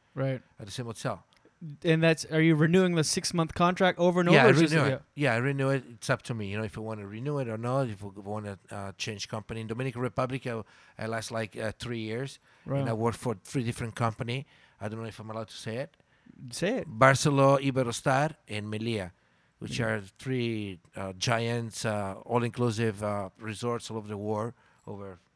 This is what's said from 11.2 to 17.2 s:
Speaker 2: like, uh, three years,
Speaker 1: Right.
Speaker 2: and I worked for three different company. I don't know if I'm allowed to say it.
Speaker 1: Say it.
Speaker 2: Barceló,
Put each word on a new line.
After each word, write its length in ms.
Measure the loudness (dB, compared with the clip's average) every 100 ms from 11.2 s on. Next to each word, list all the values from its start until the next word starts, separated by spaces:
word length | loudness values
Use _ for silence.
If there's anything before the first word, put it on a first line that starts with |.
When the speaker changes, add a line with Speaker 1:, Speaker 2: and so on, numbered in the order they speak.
| -4
Speaker 2:
like, 260 | -4 -4 -4
uh, 160 | -6 -6
three 220 | -8 -6
years, 380 | -6 -6 -8 -12 _ _ -6
Speaker 1:
Right. 140 | -2
Speaker 2:
and 80 | -2
I 20 |
worked 240 | 0 0 0
for 180 | -4 -6
three 180 | -4 -4
different 300 | -2 -4 -6
company. 500 | -2 -2 0 -4 -6 -8 _ _ -12
I 100 | -8
don't 120 | -8
know 80 | -10
if 100 | -10
I'm 120 | -10
allowed 180 | -8 -10
to 80 | -10
say 200 | -8 -6
it. 200 | -8 _ _ _ -20 -18 -14
Speaker 1:
Say 280 | -4 -2 -2
it. 60 | -4 4
Speaker 2:
Barceló, 600 | 4 6